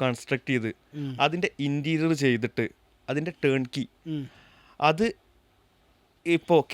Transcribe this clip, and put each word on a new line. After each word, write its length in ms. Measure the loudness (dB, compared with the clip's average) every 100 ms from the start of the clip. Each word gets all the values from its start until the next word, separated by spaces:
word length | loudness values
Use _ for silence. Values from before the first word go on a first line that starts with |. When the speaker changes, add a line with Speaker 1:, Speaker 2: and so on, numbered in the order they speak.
Speaker 1:
കൺസ്ട്രക്ട് 480 | -2 -2 -4 -6 0
ചെയ്ത് 240 | -2 -2 -8 _
Speaker 2:
ഉം. 220 | -10 -8 0
Speaker 1:
അതിൻ്റെ 300 | 0 0 -4 -2
ഇന്റീരിയർ 540 | -2 -2 -2 0 0
ചെയ്തിട്ട് 560 | 2 2 2 0 -2 -4 -6 _ _ -6
അതിൻ്റെ 240 | -4 -6 -2
ടേൺ 220 | 0 0 -2 -6
കീ 80 | -8 _ -8
Speaker 2:
ഉം. 220 | -8 -8 -14 -20 _ _ _
Speaker 1:
അത് 320 | 0 2 -2 -4 _ _ _ _ _ _ _ _ _ _ 0
ഇപ്പോ 400 | 0 4 4 6